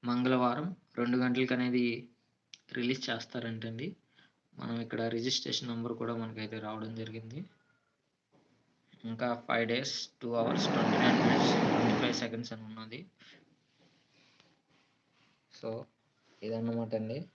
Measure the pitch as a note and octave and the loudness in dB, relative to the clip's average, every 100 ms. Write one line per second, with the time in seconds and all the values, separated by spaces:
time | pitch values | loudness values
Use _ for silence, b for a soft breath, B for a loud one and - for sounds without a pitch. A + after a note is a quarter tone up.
0 | A#2+ B2 B2+ C3 B2 A#2+ E3+ F#3 _ - | 0 2 4 4 4 2 -4 -6 _ -2
1 | A#2+ B2 B2+ B2 B2+ B2+ B2 B2 A#2+ A2+ | 0 2 2 2 2 2 2 2 2 0
2 | - _ _ _ _ - _ - A#2+ C3 | -8 _ _ _ _ -20 _ -4 0 0
3 | - A2+ - B2 A2+ A2+ A2+ A2+ D#3 - | -2 -6 -4 -6 -6 -6 -6 -6 -8 -10
4 | _ b b b _ - - A#2 A2+ A#2 | _ b b b _ -10 -6 -4 -4 -2
5 | A2+ A#2 A#2+ B2 - B2 B2+ A#2 A#2 A2+ | -2 0 0 -2 -2 -4 -4 -4 -4 -4
6 | A#2 A#2 A2+ A2 G#2+ A2 G#2+ G#2+ A2 A2+ | -4 -4 -4 -6 -8 -6 -6 -8 -8 -8
7 | A2 A2 A2+ C3+ F#3+ _ _ _ _ _ | -8 -10 -10 -12 -12 _ _ _ _ _
8 | _ _ _ _ _ _ _ _ _ - | _ _ _ _ _ _ _ _ _ -14
9 | A2+ A2+ B2 A#2+ - A#2 A2+ A#2+ C3+ - | -8 -2 -2 -2 0 0 2 0 0 -6
10 | - _ B2 A#2 A#2 - - - - - | -8 _ -2 0 2 2 2 2 4 6
11 | B2 - - B2 A#2+ - - - A#2 G#2+ | 6 6 6 6 6 4 4 4 4 4
12 | B2 A#2 A#2+ A2+ A#2 A2+ A2 A2 A2 B2 | 2 0 -2 -4 -6 -8 -10 -12 -10 -12
13 | F#3+ _ B B _ _ _ _ _ _ | -14 _ B B _ _ _ _ _ _
14 | _ _ _ _ - _ _ _ _ _ | _ _ _ _ -20 _ _ _ _ _
15 | _ _ _ _ _ - A2+ A2+ C3+ _ | _ _ _ _ _ -10 -8 -8 -10 _
16 | _ _ _ _ A2 A2+ A#2 A#2 A2+ A2 | _ _ _ _ -4 -2 0 0 0 0
17 | A2 B2+ F3 | -2 -4 -6